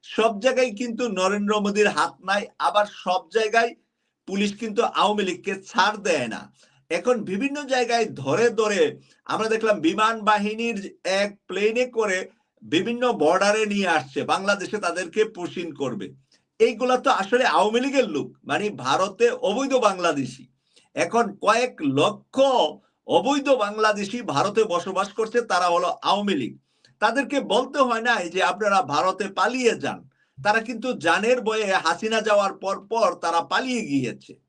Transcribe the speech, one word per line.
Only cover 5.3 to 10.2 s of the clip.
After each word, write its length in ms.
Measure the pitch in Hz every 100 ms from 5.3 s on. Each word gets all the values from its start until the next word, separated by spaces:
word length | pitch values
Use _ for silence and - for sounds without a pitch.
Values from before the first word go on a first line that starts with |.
| 160 190 190
ছাড় 340 | - - 196 214
দেয় 320 | 196 156 120
না। 240 | 98 - _ _ _ _
এখন 360 | 175 240 247
বিভিন্ন 400 | 175 196 269 285
জায়গায় 400 | 277 254 233 233
ধরে 460 | 220 139 135 160 233
ধরে 500 | 220 214 202 147 135 _ _
আমরা 240 | - 160 220
দেখলাম 320 | 220 226 202
বিমান 400 | 156 190 214 226